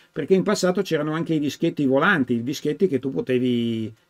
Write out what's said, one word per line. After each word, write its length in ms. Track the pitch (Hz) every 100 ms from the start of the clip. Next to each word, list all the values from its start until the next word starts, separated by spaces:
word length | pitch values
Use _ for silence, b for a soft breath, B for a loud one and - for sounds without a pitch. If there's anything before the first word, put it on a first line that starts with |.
| b
perché 240 | - 143
in 80 | 190
passato 400 | 185 202 180 180
c'erano 300 | 185 156 151
anche 220 | 156 165
i 40 | 160
dischetti 460 | 143 - 165 165
volanti, 480 | 139 135 175 180 127
i 100 | 120
dischetti 460 | 117 143 147 147 190
che 100 | 131
tu 140 | 135
potevi, 800 | 151 156 127 127 120 117 113 107 110 _